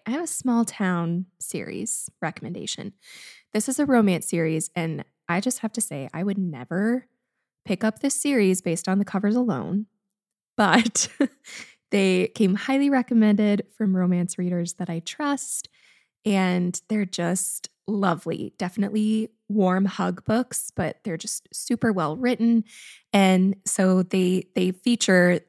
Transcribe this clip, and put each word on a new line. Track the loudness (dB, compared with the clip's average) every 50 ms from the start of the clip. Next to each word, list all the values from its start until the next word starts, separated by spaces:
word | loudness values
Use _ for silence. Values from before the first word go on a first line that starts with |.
| -8
I | -6
have | -6 -4 -4
a |
small | -6 -8 -4 -2 0 2 2 2
town | 0 -2 -2 0 0 0 0 0 -2 -2 -4 -4 _ _ -14
series | -12 -8 -8 -8 -8 -8 -8 -8 -6 -6 -6 -8 -8 -12 _ -8
recommendation. | -8 -8 -8 -8 -12 -10 -10 -10 -8 -10 -10 -10 -10 -14 -14 _ _ -20 -20 -20 -20 -20 -20 -20 _ _ -4
This | -4 -2
is | -2 -2 0
a | 2
romance | 4 4 4 4 4 2 0 -2
series, | -2 -2 0 0 0 0 -2 -4 -4 -6
and | -4 -4 -4 -4 -6 -10 _ _ _ _
I | -4 -4 -2
just | -2 -2 -4 -4
have | -6 -6 -4
to | -6
say, | -6 -6 -6 -10 -10 -10 -8
I | -6 -4
would | -4 -2
never | -2 -4 -4 -6 -8 -10 -6 -4 -2 0 0 -2 -2 -4 _ _ _ _ _ _ _ _ _ _ _ -6
pick | -4 -4 0 0
up | -2 -2 0
this | -4 -2 -2
series | 0 0 2 2 4 4 4 2 2
based | 0 -2 -4 -2 -2
on | 0 0 0
the | 0
covers | 0 -2 -2 0 2 2
alone, | 2 0 0 -2 -2 -4 -2 -4 -4 -4 _ _ _ _ _ _ _ _ _ _ _ _ _ 0
but | 2 4 4 4 4 2 2 -2 -2 -4 -4 -2 -2 -2 -2 _ _ _ -20
<laughs> | -18 -18 -18 -20 _ _ _ -2
they | 0 2 4 4 4 2 0 -2 2
came | 2 2 2 2
highly | 0 0 0 0 2 2 2
recommended | 2 2 0 2 2 4 4 4 4 4 4 2 2 0 -2 _ _
from | -4 -2 0 2
romance | 2 2 2 2 0 0 -2 -4
readers | -4 -4 -2 -2 -2 -4 -4 -6
that | -8 -8 -6
I | -6 -8
trust, | -8 -10 -8 -6 -4 -2 -2 -4 -4 -8 -10 -10 -10 -12 _ _ _ _ _ _ _ _ _ _ -2
and | 0 2 2 2 2 0 0 -2 -2 -4 -6 _
they're | -4 -2 -2 -2
just | -4 -4 -4 -2 -2 -2 -2 -4 -6 -8 -8 -12 -16 _ _ -8
lovely. | -6 -2 0 0 0 0 -2 -4 -6 -6 -6 -8 -12 _
Definitely | -8 -8 -6 -4 -4 -4 -2 0 -2 0 0 0 -2 -2 -6 _ _ _ -4
warm | 0 2 2 2 2 2 0
hug | 0 -2 -2 -2 -2 -4 -4 -4
books, | -2 -2 -2 -2 -4 -6 -8 -8 -8 -6
but | -6 -6 -6 -6 _ -10
they're | -8 -8
just | -8 -8 -8 -10 -10 _ _ -12
super | -12 -4 -4 -2 0 0 0
well | 0 0 0 -2 -2
written. | -2 -2 -2 0 2 2 2 2 2 0 _ -12 -20 -20 -20 -20 -20 _ 0
And | 4 4 6 6 6 6 4 2 2 -2 -4
so | -4 0 2 4 4 4 4 2
they, | 2 0 2 2 2 2 0 -2 _ -2
they | 0 0 0
feature | -2 -2 0 0 0 2 4 4 6 6 6 6 4 2 _